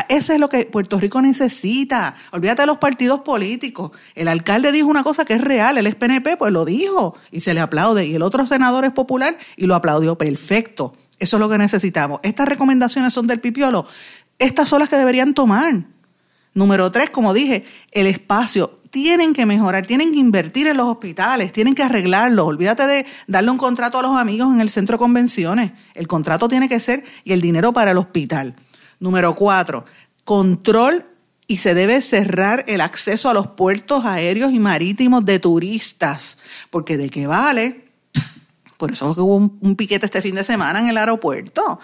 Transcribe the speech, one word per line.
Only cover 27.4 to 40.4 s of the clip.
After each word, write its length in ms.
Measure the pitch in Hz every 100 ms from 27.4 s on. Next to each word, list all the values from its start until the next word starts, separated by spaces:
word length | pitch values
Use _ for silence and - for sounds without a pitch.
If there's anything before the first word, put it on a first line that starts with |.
| 170 165 240
para 200 | 240 202
el 60 | 180
hospital. 560 | 175 170 131 156 131 123 _ _ - _
Número 340 | 185 185 170
cuatro, 520 | 165 202 190 170 120 - _ _ _ -
control, 800 | 202 190 175 - 226 254 339 - _ _ _ -
y 100 | 190
se 160 | 185
debe 280 | 175 196 262
cerrar 640 | 262 202 202 180 196 254 -
el 140 | 196
acceso 480 | 165 - - 220 262
a 40 |
los 140 | 214 196
puertos 560 | - 190 196 - 277
aéreos 480 | 226 175 175 202 269
y 80 | 240
marítimos 640 | 202 156 180 208 254 247 202
de 140 | 190
turistas. 1000 | 175 170 180 220 - - 156 139 - - - - -
Porque 280 | 170 156 147
¿de 120 | 139
qué 180 | 147 143
vale? 580 | 180 294 247 240 247 - _ _ - - - _ _ _ -
Por 160 | 160
eso 140 | 127 143
hubo 240 | 165 185 202
un, 240 | 202 -
un 140 | 196 190
piquete 320 | 202 202 208
este 160 | 202
fin 100 | 185
de 100 | 190